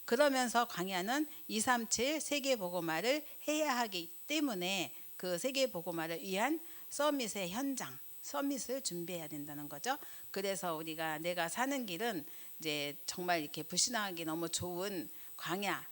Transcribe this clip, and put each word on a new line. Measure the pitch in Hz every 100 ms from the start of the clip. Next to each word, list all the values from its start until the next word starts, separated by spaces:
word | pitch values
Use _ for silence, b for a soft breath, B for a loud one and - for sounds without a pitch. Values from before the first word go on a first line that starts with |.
그러면서 | - 233 294 262 247 233 240
광야는 | - 190 185 190 277 302 B -
이삼칠 | 208 233 240 226 - 254 311
세계 | - 294 269
복음화를 | 247 180 180 165 160 220 302 B B -
해야 | 302 302 247
하기 | 233 185 170 - -
때문에 | 302 294 196 175 196 151 B B -
그 | 185 175
세계 | 262 269 254
복음화를 | 180 180 165 160 165
위한 | 190 190 247 320 B B B
서밋의 | - 294 285 220 208 180
현장, | 202 277 254 151 131 - -
서밋을 | - 285 277 269 - 262
준비해야 | - 175 170 175 151
된다는 | 151 147 147 147
거죠. | 143 233 285 B B B
그래서 | 196 196 190 180
우리가 | 156 160 156 160 156
내가 | 165 175 170
사는 | 226 262 277 220
길은 | 170 233 190 - B B -
이제 | 160 147 143 143 -
정말 | - 175 175
이렇게 | 147 -
불신앙하기 | 151 175 - 233 202 170
너무 | 160 165 165
좋은 | - 180 175 196 185 120 B B -
광야 | - 185 202 147 -